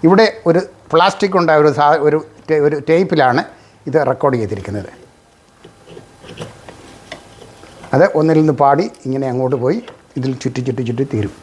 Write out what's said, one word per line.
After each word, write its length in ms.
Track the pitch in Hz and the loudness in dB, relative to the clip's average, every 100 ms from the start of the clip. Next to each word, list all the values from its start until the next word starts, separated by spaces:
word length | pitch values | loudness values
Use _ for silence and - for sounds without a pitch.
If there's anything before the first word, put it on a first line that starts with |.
| 160 | 4
ഇവിടെ 180 | 196 220 - - | 4 4 0 0
ഒരു 120 | 165 - - - | 0 -2 -14 -2
പ്ലാസ്റ്റിക് 460 | 165 185 196 202 185 | 2 2 0 -2 0
ഉണ്ടായ 160 | 170 156 | 2 4
ഒരു 80 | 151 135 | 2 2
സാ-, 200 | 147 156 147 | 2 2 2
ഒരു 120 | 151 151 - - | -2 -6 -20 -4
ടേ-, 120 | 156 147 | 0 0
ഒരു 100 | 147 139 | -2 0
ടേപ്പിലാണ് 540 | 160 185 165 131 123 - - - _ - | 0 2 2 2 2 -4 -12 -20 _ -2
ഇത് 100 | 151 135 | 0 0
റെക്കോർഡ് 260 | 127 143 127 | 0 0 -2
ചെയ്തിരിക്കുന്നത്. 480 | 107 98 95 101 95 - - _ _ _ _ _ - - - - - - - - - - - - - - - - - - - - - - - 135 | -4 -8 -8 -10 -12 -18 -20 _ _ _ _ _ -20 -20 -20 -20 -20 -20 -20 -18 -18 -18 -20 -20 -20 -20 -20 -20 -20 -20 -20 -20 -20 -20 -4 2
അത് 100 | 156 156 | 2 2
ഒന്നിൽ 200 | 160 156 | 2 4
നിന്ന് 140 | 156 135 | 2 4
പാടി 220 | 139 143 214 - 131 | 2 2 0 -6 -8
ഇങ്ങനെ 220 | 135 135 | -6 -4
അങ്ങോട്ട് 240 | 123 127 131 123 | -2 -2 -2 -2
പോയി 140 | 208 - - _ - | -4 -6 -20 _ -8
ഇതിൽ 140 | 131 127 | -6 -6
ചുറ്റി 180 | 127 123 127 | -6 -6 -6
ചുറ്റി 160 | 117 117 | -6 -6
ചുറ്റി 180 | 120 135 | -4 -4
തീരും. 200 | 110 101 - | -4 -6 -8